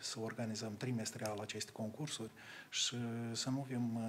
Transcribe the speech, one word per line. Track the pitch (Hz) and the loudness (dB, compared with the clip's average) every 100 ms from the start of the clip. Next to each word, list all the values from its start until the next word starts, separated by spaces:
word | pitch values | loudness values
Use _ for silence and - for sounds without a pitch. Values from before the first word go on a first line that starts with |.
să | - 113 | -4 -2
organizăm | 110 110 113 107 113 104 | 0 0 0 0 -2 0
trimestrial | 127 120 107 120 110 104 | 2 2 0 0 0 0
aceste | 110 107 - | -2 -2 -4
concursuri | - 110 110 151 - 110 - - - - | -2 -2 -2 -2 -2 -6 -8 -14 -12 -4
și | - - 120 117 117 117 | 2 2 2 0 0 0
să | 113 135 | 0 2
nu | 135 131 | 2 2
fim | 127 120 113 | 2 4 4